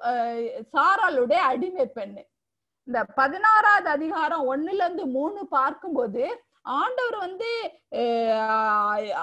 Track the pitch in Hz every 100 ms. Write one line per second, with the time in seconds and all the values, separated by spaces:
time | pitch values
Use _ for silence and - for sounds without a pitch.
0 | 240 247 233 233 233 254 226 302 320 392
1 | 415 277 240 330 302 254 370 370 247 233
2 | 202 202 - _ _ _ _ _ - 240
3 | 202 - 277 359 427 427 427 403 339 294
4 | 320 330 311 330 262 269 320 392 349 339
5 | 269 254 302 349 285 285 269 302 359 294
6 | 226 220 294 - _ _ - 269 392 508
7 | 480 440 359 370 453 466 427 - _ -
8 | 240 233 226 220 220 220 220 214 208 208
9 | 208 180